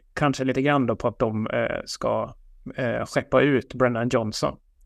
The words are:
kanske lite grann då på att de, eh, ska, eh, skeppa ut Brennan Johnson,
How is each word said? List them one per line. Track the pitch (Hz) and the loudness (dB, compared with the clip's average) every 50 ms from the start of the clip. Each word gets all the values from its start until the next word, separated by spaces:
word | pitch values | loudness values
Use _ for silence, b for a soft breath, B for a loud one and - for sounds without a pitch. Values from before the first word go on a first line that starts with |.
| _ _ - | _ _ -4
kanske | - 151 143 131 - 131 | 0 0 0 0 0 0
lite | 131 127 139 | 0 0 0
grann | 135 147 147 139 127 | 2 2 2 2 2
då | 117 110 | 2 0
på | - - 120 | 0 -2 -4
att | 107 - | -2 0
de, | 127 110 110 107 110 - | -2 -2 0 -2 -4 -2
eh, | - 120 117 117 - - - | -2 -2 -2 -2 -2 -4 -6
ska, | - - - - 113 110 110 113 127 123 - - - - - - - - | -8 -10 -6 -2 -2 -2 -2 -2 -6 -8 -18 -20 -20 -20 -18 -16 -14 -8
eh, | - 131 117 113 117 113 | -6 -4 -2 -2 -4 -4
skeppa | - - 131 - - - 131 | -2 -2 -4 -2 2 4 4
ut | 131 147 139 120 - - - | 6 6 4 2 0 -2 -2
Brennan | 123 131 123 120 113 120 123 | 2 2 2 2 0 0 2
Johnson, | 131 120 113 107 - - - 143 - - _ _ _ _ - | 2 0 0 0 -4 -2 -4 -4 -4 -6 _ _ _ _ -20